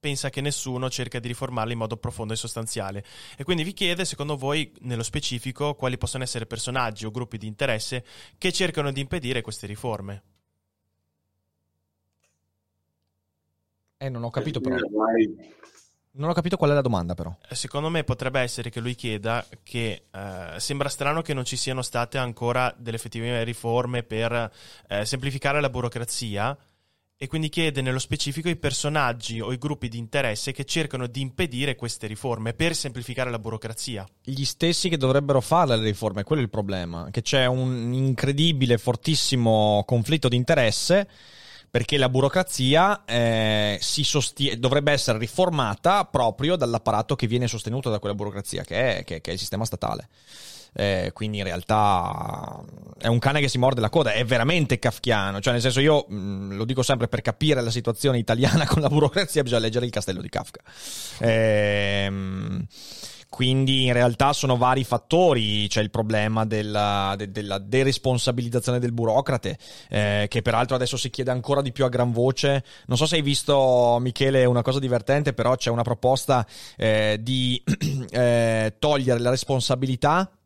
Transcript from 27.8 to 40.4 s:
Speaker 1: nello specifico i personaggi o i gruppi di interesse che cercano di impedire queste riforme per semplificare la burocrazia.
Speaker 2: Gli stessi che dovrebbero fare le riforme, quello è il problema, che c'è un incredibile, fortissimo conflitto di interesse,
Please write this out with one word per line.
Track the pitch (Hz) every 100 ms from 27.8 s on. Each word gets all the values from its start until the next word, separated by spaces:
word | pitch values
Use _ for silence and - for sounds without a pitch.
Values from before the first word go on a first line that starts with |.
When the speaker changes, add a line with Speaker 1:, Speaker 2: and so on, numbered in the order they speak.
Speaker 1:
nello | 131 131
specifico | - 151 - 139 165
i | 165
personaggi | 147 135 147 151 131 120 113 113
o | 107
i | 127
gruppi | 143 147 123
di | 117
interesse | 113 143 131 104 -
che | 131
cercano | 135 170 151 131 123
di | 120
impedire | 135 - 180 123 143 123
queste | 120 - 110
riforme | 107 135 113 110
per | 120 165
semplificare | 160 143 123 117 127 127
la | 117
burocrazia. | 110 110 113 113 - 113 95 _
Speaker 2:
Gli | - 135 139
stessi | - 165 170 185
che | 165
dovrebbero | 131 135 143 135
fare | - 165 165 113
le |
riforme, | 110 101 110 98
quello | 98 156
è |
il | 120
problema, | 110 98 95 87 85 82
che | 104
c'è | 113 139
un | 127 127 127 127 117
incredibile, | 127 135 123 131 139 160 151 131 117
fortissimo | - 120 - 156 - 131 117 110 107 104 101
conflitto | 120 107 156 131
di |
interesse, | 123